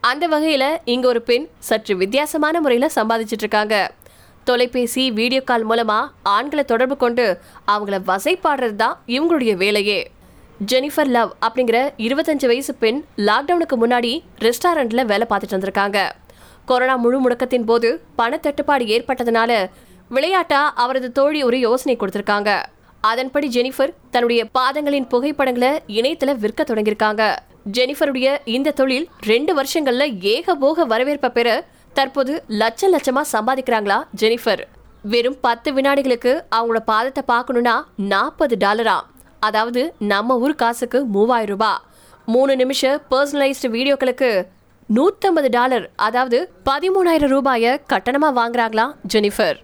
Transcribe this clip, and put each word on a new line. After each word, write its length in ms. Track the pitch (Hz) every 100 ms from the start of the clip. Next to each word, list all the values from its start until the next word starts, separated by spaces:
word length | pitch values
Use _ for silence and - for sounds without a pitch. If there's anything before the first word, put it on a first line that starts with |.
| 233
அந்த 160 | 269 339
வகையில 340 | 311 311 285 269 320 -
இங்க 120 | 240 254
ஒரு 80 | 233 233
பெண் 180 | 240 311 - -
சற்று 260 | 220 - 196
வித்தியாசமான 580 | 190 262 294 320 302 330
முறையில 240 | 294 240 302 269
சம்பாதிச்சிட்டு 480 | 220 226 220 220
இருக்காங்க. 320 | 214 214 214 214 180 - - - - - -
தொலைபேசி, 560 | 247 247 247 240 - 262 214
வீடியோ 220 | 240 262 262
கால் 180 | 240 220
மூலமா 260 | 233 226 214 269 - -
ஆண்களை 300 | 202 277 294 285
தொடர்பு 240 | 226 254 277
கொண்டு 220 | 240 240 233 175 - - -
அவங்கள 240 | 208 208 196 190
வசைப்பாடுறது 680 | 190 285 359 330 277 240 208
தான் 180 | 226 - - 247
இவங்களுடைய 380 | 320 320 240 190
வேலையே. 360 | 196 208 202 202 - - - - - - 202
ஜெனிஃபர் 380 | 254 285 285 294 240
லவ் 160 | 214 - 226
அப்படிங்கிற 320 | 247 247 233 277 - 220
இருபத்தஞ்சு 420 | 277 320 302 254
வயசு 240 | 240 277 269
பெண் 160 | 220 262 - - 202
லாக்டவுனுக்கு 480 | 220 285 349 330 247
முன்னாடி 280 | 233 247 240 277 - - 226
ரெஸ்டாரண்ட்ல 640 | 480 359 330 240 233 247
வேலை 140 | 202 226
பார்த்துட்டு 260 | 202 202 190
வந்திருக்காங்க. 400 | 190 202 202 202 185 - _ - - - -
கொரோனா 260 | 247 254 262 240
முழு 180 | 262 254
முடக்கத்தின் 420 | 240 247 247 220
போது 200 | 233 233 320 - -
பணத்தட்டுப்பாடு 640 | 226 311 302 285 285 285 233 220
ஏற்பட்டதுனால 600 | 233 254 233 226 233 233 190 - - - - 247
விளையாட்டா 440 | 311 381 339 277 294 - 240
அவரது 260 | 262 247 247
தோழி 220 | 277 302 262
ஒரு 100 | 247 233
யோசனை 300 | 254 285 240
கொடுத்திருக்காங்க. 540 | 196 202 202 208 208 190 - _ _ _ 214
அதன்படி 380 | 233 262 294 285 240
ஜெனிஃபர் 400 | 254 262 269 - -
தன்னுடைய 300 | 247 240 233 220 262
பாதங்களின் 520 | 254 285 294 285 262 247
புகைப்படங்களை 580 | 277 294 262 247 254 302 - 214
இணையத்துல 340 | 247 330 269 277 214
விற்க 160 | - -
தொடங்கியிருக்காங்க. 540 | 220 214 214 214 214 214 - - - - 208
ஜெனிஃபருடைய 520 | 254 285 294 254 262 285 - 233
இந்த 180 | 277 285
தொழில் 260 | 269 262 339 - 208
ரெண்டு 220 | 226 302 320
வருஷங்கள்ல 460 | 269 339 277 247 294 208 196
ஏகபோக 540 | 233 349 320 269 320 302
வரவேற்பை 380 | 220 262 285 254 240
பெற 100 | 233 233 - _ - -
தற்போது 360 | 269 277 262 311 - 208
லட்ச 300 | 220 - 392
லட்சமா 280 | 330 - 262 294
சம்பாதிக்கிறாங்களா 640 | 226 220 269 254 226 202 202 311 196
ஜெனிஃபர். 420 | 220 233 233 196 - - - - 208
வெறும் 240 | 240 240 277 254
பத்து 260 | 233 302 269
வினாடிகளுக்கு 560 | 269 277 277 240 247 294 - 226
அவங்களோட 260 | 233 226 220
பாதத்தை 320 | 214 247 269 254
பார்க்கணும்னா 440 | 240 240 240 240 233 311 - 196
நாற்பது 440 | 202 254 - 302 226
டாலரா, 340 | 196 214 226 180 - - - _ 214
அதாவது 360 | 214 226 240 302 - 208
நம்ம 260 | 196 226 254 262
ஊர் 100 | 302
காசுக்கு 400 | - 202 240 247 269 196
மூவாயிரம் 380 | 220 240 214
ரூபாய். 280 | 196 220 190 - _ - - - 233
மூணு 200 | 269 269
நிமிஷ 320 | 254 269 262 294 -
பர்சனலைஸ்டு 600 | 262 285 285 269 269 262 226
வீடியோக்களுக்கு 560 | 262 277 262 254 254 202 180 _ _ _ - 226
நூத்தம்பது 540 | 339 392 403 330 269 240
டாலர், 300 | 254 247 175 - 214
அதாவது 320 | 240 254 233 - - -
பதிமூணாயிரம் 680 | 269 359 381 349 330 285 269
ரூபாயை 380 | 269 247 226 277 -
கட்டணமா 380 | 220 247 277 302 247
வாங்குறாங்களா 480 | 233 240 226 220 240 - 185
ஜெனிஃபர். 460 | 220 208 208 190 143